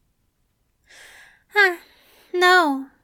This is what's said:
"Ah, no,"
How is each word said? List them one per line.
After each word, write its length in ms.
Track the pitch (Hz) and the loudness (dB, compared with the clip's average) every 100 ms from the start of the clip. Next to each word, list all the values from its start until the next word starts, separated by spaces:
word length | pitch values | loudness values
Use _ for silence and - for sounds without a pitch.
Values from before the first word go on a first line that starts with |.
| _ _ _ _ _ _ _ _ _ - - - - _ _ 415 | _ _ _ _ _ _ _ _ _ -20 -20 -20 -20 _ _ -2
"Ah, 220 | 381 339 _ _ _ _ _ | -2 -2 _ _ _ _ _
no," 560 | 359 359 359 311 269 269 _ | -2 2 2 0 -4 -12 _